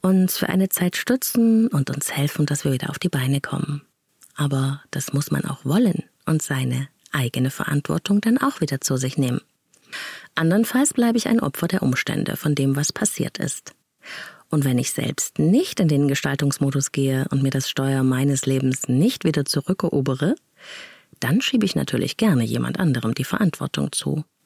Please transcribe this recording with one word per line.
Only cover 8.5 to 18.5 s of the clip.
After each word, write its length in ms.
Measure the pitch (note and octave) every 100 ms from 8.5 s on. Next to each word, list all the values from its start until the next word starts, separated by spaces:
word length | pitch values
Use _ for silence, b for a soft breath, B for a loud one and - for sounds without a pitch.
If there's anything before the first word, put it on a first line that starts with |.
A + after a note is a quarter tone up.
| -
wieder 200 | D#3+ C3+
zu 160 | - C3
sich 200 | C3 C3
nehmen. 240 | C3 B2 _ _ _ _ B B B B B
Andernfalls 600 | - E3 F#3+ A3+ B3+ D4
bleibe 240 | - A#3+ A3+
ich 100 | -
ein 120 | A3+
Opfer 280 | C#3+ - E3+
der 140 | F#3
Umstände, 540 | - B2+ - - - -
von 180 | D3+
dem, 220 | C#3+ C3+ C#3
was 160 | D3
passiert 460 | - G#3+ - - -
ist. 360 | - - - _ _ _ B B B B B
Und 160 | D#3
wenn 140 | C3+ B2
ich 140 | B2
selbst 460 | - - C#3 - -
nicht 400 | D#3 A3+ F#4 -
in 100 | F3
den 200 | C#3+ C#3+
Gestaltungsmodus 840 | C#3 D3+ C#3 C#3+ - C#3 C3+ C3+
gehe 340 | - C3+ C3 C3
und 120 | C3+
mir 80 | C3+
das 200 | C3 -
Steuer 320 | - C3+ C3+
meines 440 | C3 B2+ C#3+ C3+
Lebens 420 | -